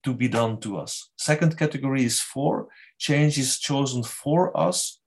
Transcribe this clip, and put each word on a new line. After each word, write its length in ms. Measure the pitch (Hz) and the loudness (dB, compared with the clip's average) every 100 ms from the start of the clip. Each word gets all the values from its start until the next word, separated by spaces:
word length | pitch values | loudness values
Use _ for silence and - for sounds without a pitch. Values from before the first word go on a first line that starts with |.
to 100 | 135 | -4
be 140 | 117 123 | -2 0
done 320 | 117 113 110 | 2 0 -2
to 140 | 104 92 | -6 -8
us. 340 | - - - - | -8 -10 -12 -8
Second 400 | - 151 170 - | 0 4 2 2
category 480 | 151 147 135 135 | -2 -2 -2 0
is 160 | 120 - | 2 0
for, 460 | - - 151 - - - - _ | -4 -2 -2 -2 -6 -16 -20 _
change 400 | - 147 151 147 | 0 4 4 2
is 220 | 127 - | -2 -2
chosen 420 | - 139 139 123 | 0 0 0 -2
for 540 | 113 - 143 160 180 - | -6 -6 0 2 2 2
us 400 | 170 185 - - | 0 0 -4 -8